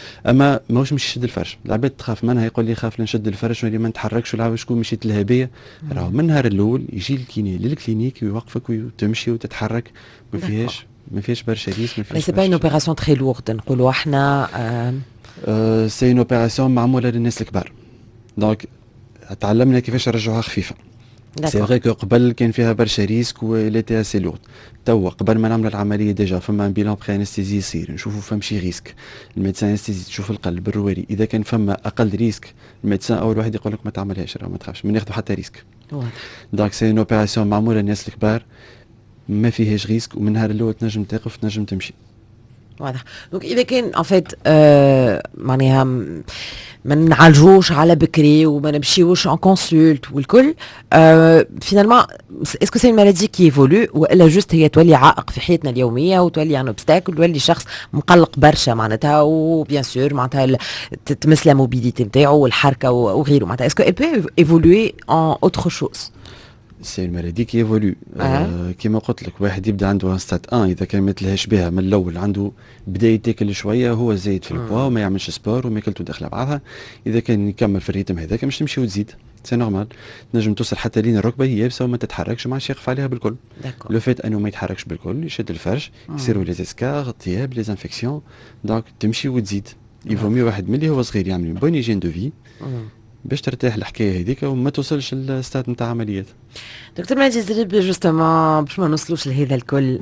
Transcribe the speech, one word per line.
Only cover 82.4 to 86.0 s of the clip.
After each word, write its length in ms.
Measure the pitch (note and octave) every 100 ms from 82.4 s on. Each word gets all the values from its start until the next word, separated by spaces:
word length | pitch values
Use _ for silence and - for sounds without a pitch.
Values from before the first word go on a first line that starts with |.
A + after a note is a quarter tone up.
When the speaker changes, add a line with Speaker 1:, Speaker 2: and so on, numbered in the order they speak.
| B2
Speaker 1:
ما 60 |
عادش 160 | C3 -
يقف 200 | C#3 -
عليها 180 | B2+ C#3
بالكل. 280 | B2 G#2+ A#2+ _ -
Speaker 2:
داكور. 280 | C3 - -
Speaker 1:
لو 80 | A2+
فيت 220 | A#2+ B2
انه 180 | A2+ G#2+
ما 80 | G#2
يتحركش 360 | - F#2 F#2+
بالكل، 400 | - E2 E2+ A#2
يشد 260 | A#2 - F2
الفرش، 420 | E2 - A#2 - -